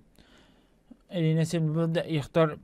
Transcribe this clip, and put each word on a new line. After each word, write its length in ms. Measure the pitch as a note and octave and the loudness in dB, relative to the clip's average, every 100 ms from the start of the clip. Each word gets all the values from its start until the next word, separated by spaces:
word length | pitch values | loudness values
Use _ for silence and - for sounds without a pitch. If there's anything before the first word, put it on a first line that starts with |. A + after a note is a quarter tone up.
| - _ _ - _ _ _ _ _ - _ | -18 _ _ -20 _ _ _ _ _ -20 _
اللي 200 | F3+ D#3+ | 0 2
يناسبني. 380 | D#3+ D#3+ E3+ D#3 | 2 0 0 0
ببدأ 380 | D#3 E3 E3 - | 0 -2 -2 -2
يختار 500 | D#3+ - E3+ D#3+ - | -4 -2 0 0 -2